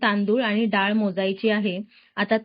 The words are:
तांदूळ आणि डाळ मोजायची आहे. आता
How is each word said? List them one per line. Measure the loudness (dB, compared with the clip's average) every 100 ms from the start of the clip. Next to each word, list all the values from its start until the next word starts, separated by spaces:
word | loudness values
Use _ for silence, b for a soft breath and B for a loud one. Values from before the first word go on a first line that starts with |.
तांदूळ | 0 0 2 0
आणि | 0 0 0
डाळ | 0 0
मोजायची | 0 0 0 -2 0 0
आहे. | 0 0 -4 -8 b b -6
आता | -2 -2